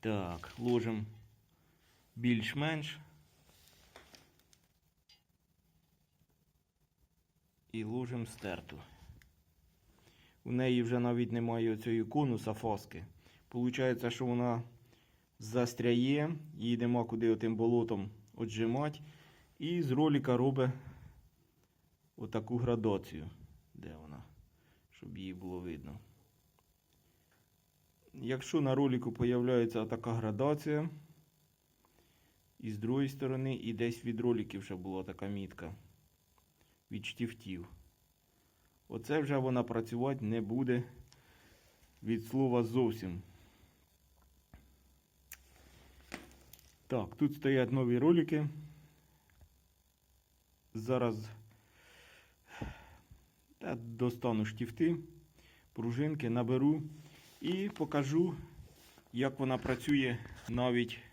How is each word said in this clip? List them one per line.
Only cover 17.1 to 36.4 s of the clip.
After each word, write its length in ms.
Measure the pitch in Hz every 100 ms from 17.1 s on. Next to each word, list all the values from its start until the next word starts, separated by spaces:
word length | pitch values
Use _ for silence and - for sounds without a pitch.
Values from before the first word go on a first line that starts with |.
| 113 113
отим 260 | 110 113 110
болотом 540 | 117 120 113 104 101 - -
отжимати. 680 | - 117 110 113 123 151 151 - - - - _ _
І 240 | 151 175
з 80 | 147
ролика 460 | 127 156 143 139 123
робить 340 | 131 135 127 - - - - - - _ _ _ _ _ _ _ _ -
отаку 400 | 110 113 107 120
градацію. 760 | 120 117 107 98 - 76 82 - - - _
Де 200 | - 78 78
вона? 200 | 78 71 71 - - _ _ _ _
Щоб 280 | - 95 87
її 160 | 95
було 260 | 90 92 90
видно. 380 | 90 76 69 101 - - _ _ _ _ _ _ _ _ _ _ _ _ _ _ _ _ _ _ _
Якщо 460 | - 123 131 - 165
на 140 | 139
ролику 380 | 131 139 127 123
появляється 720 | 113 120 123 123 127 113 117 110
така 260 | 113 117
градація, 760 | 113 107 104 135 151 151 151 160 - - - _ _ _ _ _ _ _ _ _ _ _ _ _ _
і 100 | 117
з 80 | 104
другої 300 | 113 131 139
сторони, 480 | 139 139 131 135 127
і 160 | 113
десь 320 | 113 120 117
від 160 | 120 113
роликів 440 | 120 120 104 101
ще 100 | 98
була 300 | 92 92 92
така 220 | 92 87 98
мітка. 480 | 101 95 - 82 98 - _ _ _ _ _